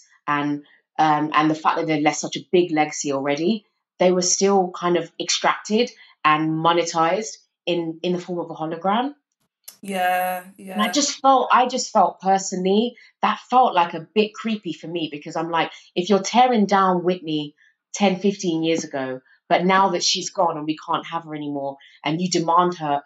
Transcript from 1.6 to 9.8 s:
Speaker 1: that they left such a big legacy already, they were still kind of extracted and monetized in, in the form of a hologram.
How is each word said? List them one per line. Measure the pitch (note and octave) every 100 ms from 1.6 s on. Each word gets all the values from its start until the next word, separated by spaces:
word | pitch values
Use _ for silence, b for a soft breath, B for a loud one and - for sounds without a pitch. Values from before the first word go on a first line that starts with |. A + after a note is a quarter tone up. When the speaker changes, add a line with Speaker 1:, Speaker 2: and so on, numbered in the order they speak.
| F#3 -
Speaker 1:
that | D#3
they | D#3
left | G#3 -
such | - D#3+
a | -
big | F3+ F3
legacy | D#3 D3+ - D3
already, | C3+ C#3 C#3+ E3+ A3 - _ _ -
they | F3+
were | F3+
still | F3+ - G3 G3 F3+
kind | F3+ F3 F3
of | E3 -
extracted | - - F3 - - G#3+ A#3+ b b _ D#3
and | D3+ D#3+
monetized | D#3+ E3 F3 E3 E3+ E3 F#3+ A3 - _ _ -
in, | F3 E3 D#3+
in | F3+
the | F3
form | - F3
of | D#3+
a |
hologram. | D#3 D#3+ E3 F#3+ G#3+ C#4 - _ _ _ _ - -